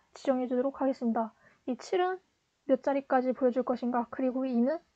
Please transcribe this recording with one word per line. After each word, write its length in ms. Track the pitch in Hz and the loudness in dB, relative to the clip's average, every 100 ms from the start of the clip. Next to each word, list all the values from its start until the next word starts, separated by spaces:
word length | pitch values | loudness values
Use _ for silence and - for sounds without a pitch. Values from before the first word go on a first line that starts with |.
| _ | _
지정해주도록 640 | - 285 254 247 247 269 - | -6 -2 0 0 0 -2 0
하겠습니다. 520 | 262 254 233 233 220 _ _ _ - | -2 0 0 0 -4 _ _ _ -6
이 100 | 240 | -6
칠은 440 | - 359 370 370 _ _ _ _ | -2 0 0 -2 _ _ _ _
몇 180 | - 262 | 0 2
자리까지 500 | 285 277 - 262 254 | 2 -2 0 0 2
보여줄 300 | 254 254 254 | 2 0 0
것인가, 440 | 247 240 240 247 233 | -2 -2 -2 -2 -4
그리고 340 | - 254 254 | -2 -2 -2
이는 340 | 262 233 254 330 _ | 0 2 2 0 _